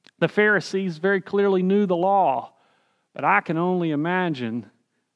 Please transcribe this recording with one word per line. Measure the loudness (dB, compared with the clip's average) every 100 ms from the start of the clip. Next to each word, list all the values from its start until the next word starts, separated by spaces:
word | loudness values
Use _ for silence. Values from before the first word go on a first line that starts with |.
| _ _
The | -2
Pharisees | 2 2 2 0 -4 -4 -2
very | -2 -2
clearly | -2 0 2 2
knew | 2 2 2
the | 0
law, | 2 2 2 0 -6 _ _ _ _ _ _
but | -4
I | 0 0
can | 0 -2
only | 0 0 0
imagine | -2 -2 0 -2 -4 -6 -6 -10 _ _ _ _